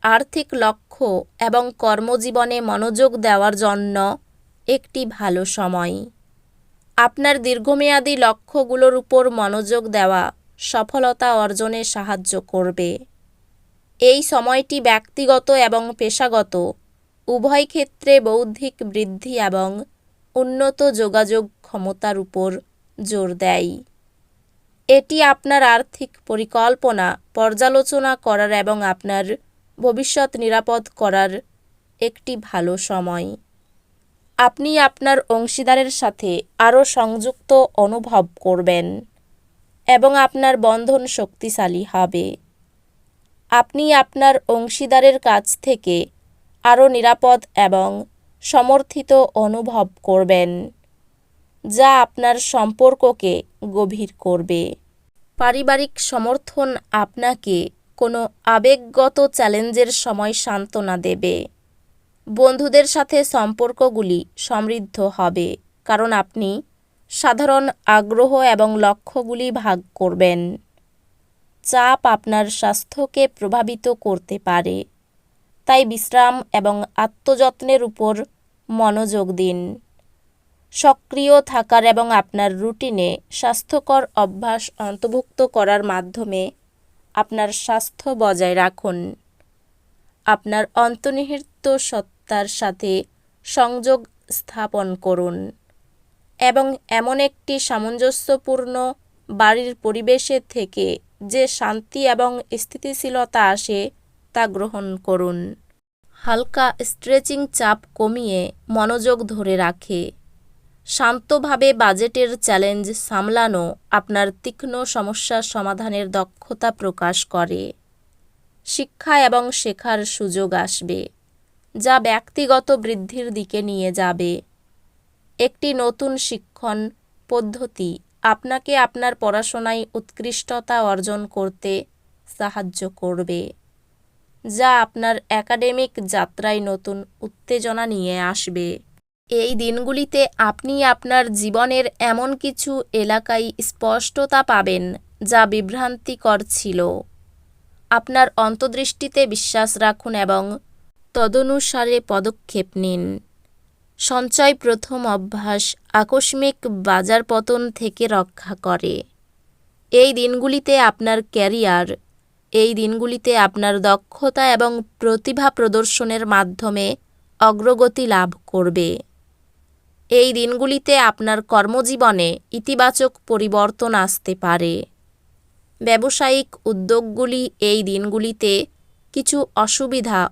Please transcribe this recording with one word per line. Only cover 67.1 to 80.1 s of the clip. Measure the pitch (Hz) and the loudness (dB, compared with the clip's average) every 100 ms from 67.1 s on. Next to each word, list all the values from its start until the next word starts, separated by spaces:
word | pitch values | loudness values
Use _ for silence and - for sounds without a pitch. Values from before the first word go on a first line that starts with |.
সাধারণ | - 277 240 285 269 269 - - 214 | -2 0 2 2 2 2 -2 2 2
আগ্রহ | 208 226 254 269 262 | 4 2 4 4 4
এবং | 214 214 214 | 4 2 2
লক্ষ্যগুলি | 208 202 - 262 233 240 254 | 0 0 -4 -8 -6 -6 -6
ভাগ | 240 214 180 - | -4 -2 -4 -6
করবেন। | - 185 180 180 175 175 220 - _ _ _ _ _ _ _ _ _ | -4 -4 2 2 2 -4 -10 -16 _ _ _ _ _ _ _ _ _
চাপ | - 254 247 262 247 | -2 2 4 4 4
আপনার | 214 220 214 208 | 2 0 -2 -2
স্বাস্থ্যকে | - 208 208 - 285 311 269 269 - | -2 -2 -2 -6 -6 -4 0 0 0
প্রভাবিত | 202 240 233 233 247 233 | -2 -2 -2 -4 -4 -2
করতে | 214 180 - 202 | -2 -4 -6 -8
পারে, | 185 175 175 190 - _ _ _ _ _ _ _ - | -2 -2 -2 -6 -10 _ _ _ _ _ _ _ 2
তাই | 262 233 | 4 4
বিশ্রাম | 220 - 247 247 254 - | -4 0 4 4 2 -4
এবং | 208 202 208 208 - | -2 -2 -2 -6 -4
আত্মযত্নের | 220 - - 254 262 - 262 262 | -4 -4 -2 2 2 2 2 2
উপর | 240 220 214 214 277 _ _ _ - | 2 -2 -2 -2 -6 _ _ _ -8
মনোযোগ | 226 220 214 220 208 185 180 | 0 0 0 -2 -2 -4 -2
দিন। | 185 180 180 226 _ _ _ | -2 -2 -8 -12 _ _ _